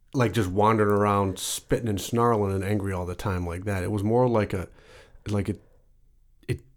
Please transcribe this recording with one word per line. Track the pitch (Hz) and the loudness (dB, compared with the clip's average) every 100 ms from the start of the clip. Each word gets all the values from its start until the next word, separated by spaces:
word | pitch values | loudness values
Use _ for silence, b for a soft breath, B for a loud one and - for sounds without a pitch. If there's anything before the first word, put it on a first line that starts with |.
| _ | _
like, | 139 117 | 0 0
just | 117 92 | 2 0
wandering | 95 104 110 104 | 2 4 4 4
around | 101 104 101 98 92 | 4 4 2 0 -2
spitting | - - - - 113 | -6 -8 -2 -2 0
and | 98 | -4
snarling | - 117 120 117 101 | -2 2 4 4 2
and | 98 | 0
angry | 95 104 98 | 0 -2 -2
all | 92 90 | -4 -6
the | |
time | 90 110 90 87 | -6 -4 -4 -4
like | 87 98 | -6 -4
that. | 95 | -4
It | 92 | -2
was | 104 | -2
more | 101 117 127 | 0 2 2
like | 113 101 | 2 0
a, | 95 87 - b b b b - | -4 -8 -14 b b b b -4
like, | 101 101 | -2 -2
it, | 104 - - _ _ _ _ _ _ - | -6 -10 -20 _ _ _ _ _ _ -8
it, | - - | -8 -10